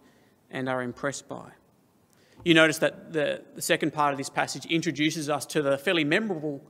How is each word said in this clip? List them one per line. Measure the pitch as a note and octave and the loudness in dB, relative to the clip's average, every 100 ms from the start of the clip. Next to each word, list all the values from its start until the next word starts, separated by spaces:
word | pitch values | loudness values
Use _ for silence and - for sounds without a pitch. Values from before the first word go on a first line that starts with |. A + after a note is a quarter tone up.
| _ _ _ _ _ | _ _ _ _ _
and | C3+ C3 | -6 -4
are | B2+ | -4
impressed | B2 A#2+ C#3+ C3+ - | -4 -6 -6 -6 -12
by. | B2+ A2 - _ _ _ _ _ _ _ - E3+ | -14 -16 -20 _ _ _ _ _ _ _ -4 4
You | |
notice | E3 D#3+ D3 | 8 8 6
that | D3 - - | 0 0 -8
the, | D#3+ C#3 C3+ - | -2 -2 -2 -8
the | - | -6
second | - D#3+ D#3+ | 0 0 0
part | D#3 D3 | 0 0
of | C#3 | 0
this | C3 | -4
passage | D3+ C#3+ C3 - | -2 -2 -4 -2
introduces | E3 E3+ C#3 D3+ D#3+ C#3+ | -2 0 0 0 -2 -4
us | C#3+ - | -4 -2
to | D#3 | -2
the | C#3 C3+ | 0 0
fairly | G3+ F3 D3 | 0 0 2
memorable | F3+ A3 E3 D3+ C#3 - | 0 0 -4 -6 -8 -12